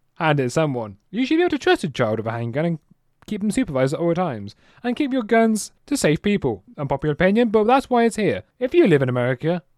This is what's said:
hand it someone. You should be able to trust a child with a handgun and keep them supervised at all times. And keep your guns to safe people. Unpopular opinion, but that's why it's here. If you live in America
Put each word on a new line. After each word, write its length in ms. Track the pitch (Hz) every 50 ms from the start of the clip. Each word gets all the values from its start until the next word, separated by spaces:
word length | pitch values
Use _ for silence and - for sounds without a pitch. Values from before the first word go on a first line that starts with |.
| _ _ _
hand 260 | _ 170 156 151 143
it 100 | 131 123
someone. 460 | - 160 160 151 131 120 110 107 95 _ _ _
You 140 | - 220 262
should 100 | 247 311
be 60 | 320
able 80 | 359 349
to 80 | - 262
trust 260 | - 359 359 - -
a 40 | 160
child 280 | 123 - 123 107 107 107
with 80 | 104
a 40 | 113
handgun 320 | 113 117 117 117 113 143 160
and 140 | 175 165 156 _ _ _ _ _ _ _ _ _
keep 140 | - 214 202
them 80 | 196 214
supervised 440 | - 262 262 - 143 127 131 135 156
at 60 | 143
all 140 | 170 170 165
times. 400 | 175 185 165 123 107 101 101 - _ _ _ _ -
And 140 | - 240 247
keep 160 | - 302 262
your 100 | 262 262
guns 500 | 226 202 233 226 226 226 220 202 - - _ _ _
to 100 | - 285
safe 240 | - - 156 151 -
people. 400 | - 208 208 185 - 131 107 95 _ - - -
Unpopular 340 | 147 135 - - - 151
opinion, 360 | 147 - 170 190 202 233 247 226
but 140 | 202 220 208
that's 260 | 220 254 277 - -
why 140 | 247 233 233
it's 120 | 233 -
here. 260 | - 208 165 101 92 - _ _ _
If 160 | 247 262 -
you 120 | 349 339
live 160 | 214 156 139
in 60 | 135 127
America 520 | 127 123 120 127 131 - - 156 175 170 - _ _